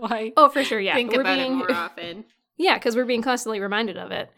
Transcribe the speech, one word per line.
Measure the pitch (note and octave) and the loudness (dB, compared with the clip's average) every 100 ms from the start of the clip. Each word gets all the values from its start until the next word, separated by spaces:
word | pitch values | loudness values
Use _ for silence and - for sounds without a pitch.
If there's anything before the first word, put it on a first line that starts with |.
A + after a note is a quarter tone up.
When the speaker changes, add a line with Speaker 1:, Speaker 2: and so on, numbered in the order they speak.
Speaker 1:
I | A3 A3+ A3 D4 | -4 -4 0 6
Speaker 2:
Oh, | C#4+ | 6
for | C#4+ | 6
sure, | C4+ A3 | -2 -2
yeah. | G3 G#3 | 0 0
Speaker 1:
think | A#3+ | 0
Speaker 2:
We're | A#3 | 0
Speaker 1:
about | C4+ C4+ | 2 0
Speaker 2:
being | C4 | 0
Speaker 1:
it | C4 | -2
more | - | -2
often. | B3 E3+ - E3+ F3+ A3 | -2 -4 -8 -14 -14 -18
Speaker 2:
<laughs> | _ _ - | _ _ -2
Yeah, | F4+ A#3 | 2 2
'cause | B3+ A3+ | 2 0
we're | B3 | 0
being | A#3+ | 0
constantly | A#3 B3 A3+ G#3+ | 0 -2 -2 -4
reminded | G3 G#3 A3+ F3+ | -2 -2 -2 -6
of | F3+ | -8
it. | F3+ A3 | -8 -8